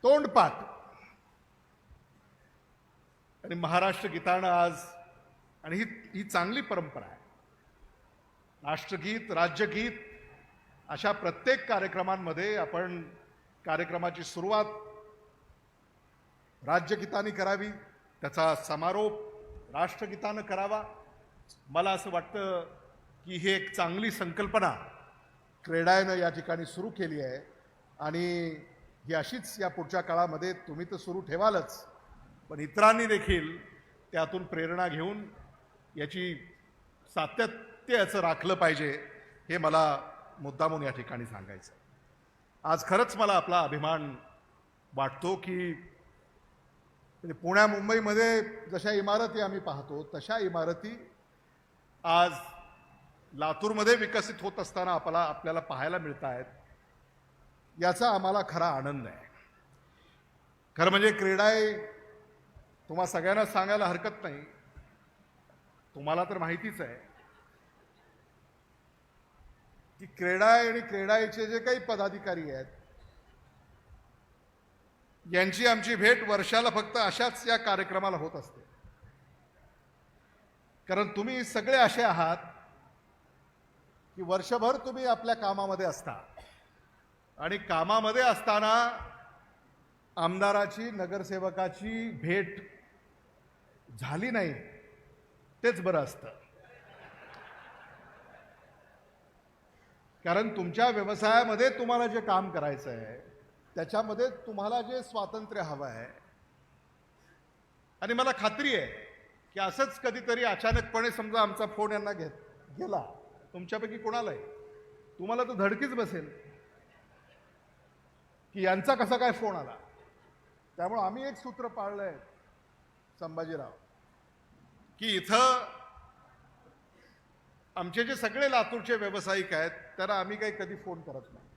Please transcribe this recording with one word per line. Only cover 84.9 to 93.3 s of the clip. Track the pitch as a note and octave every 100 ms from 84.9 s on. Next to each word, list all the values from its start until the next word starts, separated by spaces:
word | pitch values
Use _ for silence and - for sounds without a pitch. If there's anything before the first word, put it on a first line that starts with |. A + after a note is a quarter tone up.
| B3+ B3+
आपल्या | A3+ A#3 A3+
कामामध्ये | G3+ G3 G3 F#3+ F#3
असता, | F3 D#3 G#2 - - - - _ _ _ _ _ _ _ -
आणि | D#3 G3+
कामामध्ये | G3+ E3 E3+ A3 A3 A#3
असताना | B3+ G#3+ - G#3 G#3+ A3+ A#3+ A3+ - - - - _ _ _ _ _ _ _ -
आमदाराची, | E3 F#3 G3+ G3+ G3+ G#3 A#3
नगरसेवकाची | G#3 F3+ G3 F#3 F#3+ F#3 F#3 F#3 - G#3 A3+ A3+ -
भेट | D#3 F#3+ F#3+ G3+ - - _ _ _ _ _